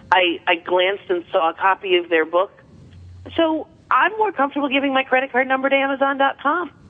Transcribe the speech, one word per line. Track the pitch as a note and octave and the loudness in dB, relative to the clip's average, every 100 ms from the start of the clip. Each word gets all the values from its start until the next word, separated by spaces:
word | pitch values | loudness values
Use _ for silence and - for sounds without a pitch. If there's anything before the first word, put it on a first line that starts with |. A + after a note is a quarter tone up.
| - | 0
I, | F#3+ F3+ - - | 2 2 0 -2
I | E3+ | -2
glanced | - F3+ F#3 G3+ - | 0 0 0 -2 -4
and | F3 - | -6 -2
saw | F#3+ E3 | 0 0
a | |
copy | E3 F#3+ F#3+ G3 F3 | 0 0 0 0 -2
of | E3+ | 0
their | E3 | 0
book. | D#3 F3 G3+ - - - - - - - - - | 0 0 -2 -6 -20 -20 -20 -20 -20 -20 -6 -2
So | D#4+ D#4 - - - | 0 -2 -6 -10 0
I'm | B3+ E4+ G#4+ | 2 2 0
more | G#4+ | -2
comfortable | D#4+ C#4 C#4+ C#4+ | 0 -2 -2 -2
giving | C4+ C#4 | -2 0
my | C4 | -2
credit | C4 C4 C4+ | 0 -2 0
card | A#3+ C4 | -2 0
number | C4 C4+ | -2 0
to | C4+ | 0
Amazon | C4+ C4+ C#4 C4+ | 0 -2 -2 0
dot | C#4 - | -2 0
com. | C#4 E4+ E4+ - - | -2 -2 -4 -12 -20